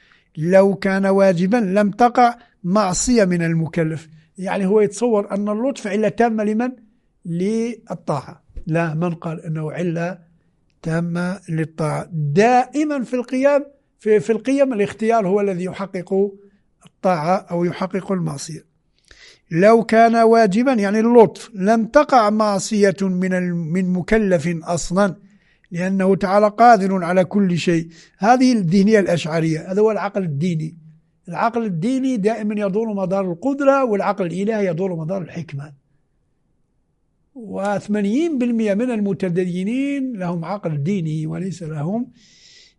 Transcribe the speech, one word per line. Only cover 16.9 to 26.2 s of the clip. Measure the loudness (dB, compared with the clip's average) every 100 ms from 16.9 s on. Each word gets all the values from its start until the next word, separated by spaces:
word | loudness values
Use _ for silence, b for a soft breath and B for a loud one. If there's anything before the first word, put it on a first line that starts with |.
| _ -2 0 0 -2
أو | -2 -4 -2
يحقق | -4 -6 -6 -4
المعصية. | -4 -4 -8 -12 -16 -18 _ _ _ b b b b -6
لو | 2 6 6
كان | 4 4 6 6
واجباً، | 6 6 4 2 2
يعني | 0 0 2
اللطف، | 6 6 6 2 -14
لم | -2 0 0 2
تقع | 2 6 4 4
معصية | 2 0 -2 -2 2 2 2
من | -2 -2 -2
ال-، | -2 -2 -4
من | -4 -2 0
مكلف | -2 0 0 2 0 0 -4
أصلًا، | -4 -4 -2 0 0 -2 b b b b _
لأنه | -6 -4 0 2
تعالى | 0